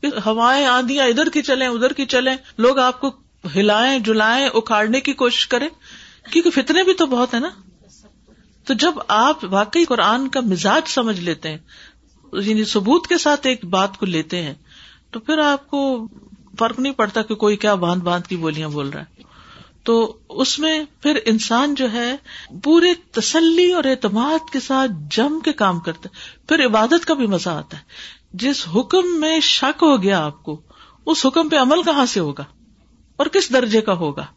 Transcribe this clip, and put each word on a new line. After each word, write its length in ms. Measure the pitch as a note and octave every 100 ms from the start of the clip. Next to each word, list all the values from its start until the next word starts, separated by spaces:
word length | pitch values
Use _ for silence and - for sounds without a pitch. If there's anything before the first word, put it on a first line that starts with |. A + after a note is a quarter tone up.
کہ 60 | C#4+ B3 G#3
ہوائیں 400 | A3 A#3 C4+ C#4
آندیاں 400 | B3 B3+ C#4 C4
ادھر 240 | A#3 D#4+
کی 120 | D4+
چلیں، 260 | C#4 C4 B3+
ادھر 260 | A#3 B3+
کی 120 | D4 C4+
چلیں، 320 | B3+ C4 C4 - -
لوگ 220 | A#3 C4+
آپ 220 | B3+ B3+
کو 100 | C#4 - _ _ F3+ D3+
ہلائیں، 440 | G#3 G#3 B3 C4+
جلائیں، 500 | G#3+ A3 G#3+ B3 C#4
اکھاڑنے 480 | A3 A3 G#3+ G#3+ B3+
کی 120 | C4+
کوشش 340 | C4+ A#3+ A#3+ -
کریں، 220 | B3 C#4+ - - - - - -
کیونکہ 180 | E4 E4+
فتنے 340 | C4+ - D#4+
بھی 100 | F#4
تو 120 | F#4 D#4+
بہت 280 | B3 B3
ہیں 80 | A#3
نا۔ 80 | D4+ - - _ _ - - _ _ _ _ _ -
تو 80 |
جب 200 | A#3+ D#4+ D#4 -
آپ 300 | G#3 B3+ D4+
واقعی 420 | F#3 G3 G#3 E4+ E4+
قرآن 420 | A#3+ F#3 A#3 C4+
کا 120 | C4+
مزاج 420 | A#3+ F3+ F3+ C4 D#4+
سمجھ 320 | - A3+ G3
لیتے 300 | F3 D#3 D#3+
ہیں، 80 | D#3 - - - _ _ _ _
یعنی 300 | F#3+ G3+ A3
ثبوت 440 | G#3+ G#3+ G3 E4 -
کے 100 | F4
ساتھ 300 | D4+ D4 C4+
ایک 180 | B3+ F3
بات 320 | F#3 G3 G3
کو 80 | G3
لیتے 360 | E3 D#3+ F3+
ہیں، 120 | D#3 C#3 _ - - _ _
تو 80 | A#3
پھر 180 | A3 D#4
آپ 300 | D4 C#4 C#4
کو 400 | C#4+ C#4 B3+ A3+ - - - - -
فرق 200 | A3+ A3+
نہیں 140 | C4+
پڑتا 280 | C4+ G#3+ A3+
کہ 140 | G#3+ G#3+
کوئی 220 | G#3 G#3
کیا 180 | G#3+ G3+
باندھ 280 | F3 F3+
باندھ 240 | F3 F3 F3
کی 80 | F3+
بولیاں 340 | D#3+ D3+ D#3
بول 200 | D3 C#3
رہا 120 | C#3+
ہے۔ 220 | - _ - - - - - _
تو 340 | - A3+ A3+ - _
اس 300 | - C4 -
میں 240 | D#4 D#4 D4+ _
پھر 180 | D4 D4 -
انسان 500 | A3+ - A#3 C#4+ C#4
جو 160 | B3+
ہے 240 | A3+ A#3+ C4+ - - - -
پورے 300 | C#4 E4 F4 F4 _
تسلی 600 | - G#3+ D#4+ E4 E4 F4+
اور 120 | F4+
اعتماد 680 | C4+ C4 G#3+ G#3 C4 D#4+ D#4+
کے 60 | C#4
ساتھ 320 | - C4+ C4 F3 D3
جم 280 | A3 C4+ D#4
کے 140 | D#4+
کام 260 | D4 G3+ F3
کرتا 300 | E3+ D#3+ F#3
ہے، 340 | - - - -
پھر 180 | D#4+ C4
عبادت 400 | A3 A3+ E4+ -
کا 80 |
بھی 140 | D4+ A3+
مزہ 220 | F#3+ F3+
آتا 280 | D#3 D3+ D3+
ہے۔ 60 | _ - - - _
جس 340 | F#3 A#3+ C#4 E3+ F3+
حکم 440 | B3+ F4+ F4+ E4+
میں 200 | D#4 D#4+
شک 440 | - - C4+ D4+
ہو 200 | E4 C4
گیا 220 | F#3+ F#3+ D3+
آپ 180 | D3
کو، 180 | - D3+ _ - - _ -
اس 200 | D#4+ F4
حکم 240 | E4+ D#4+
پہ 60 | D4+
عمل 280 | C4 D#4+
کہاں 220 | E4+ C#4+ B3
سے 140 | G3+
ہوگا 240 | D#3 C#3+ C#3+ _ _ _ _ _ _ _
اور 80 | D4+
کس 280 | G4 -
درجے 280 | B3+ A#3+ A3
کا 120 | G#3+
ہوگا؟ 320 | F3+ D#3+ C#3+ C#3+